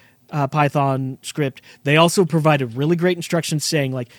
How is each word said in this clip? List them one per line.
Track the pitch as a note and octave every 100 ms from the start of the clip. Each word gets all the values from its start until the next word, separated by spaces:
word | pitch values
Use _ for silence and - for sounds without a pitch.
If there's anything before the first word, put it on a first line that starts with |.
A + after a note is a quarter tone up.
| _ _ _
uh, | D3+ C#3
Python | D#3 C#3+ D3 C#3 C3+ C3 C3+
script. | - - C#3 - - -
They | C#3+ D3+
also | E3+ G3+
provided | E3 D#3+ D3+ C#3+ B2 A#2
really | D3+ F3
great | F3+ F3
instructions | - E3+ - D#3
saying, | - D#3+ C3+
like, | C3 A#2+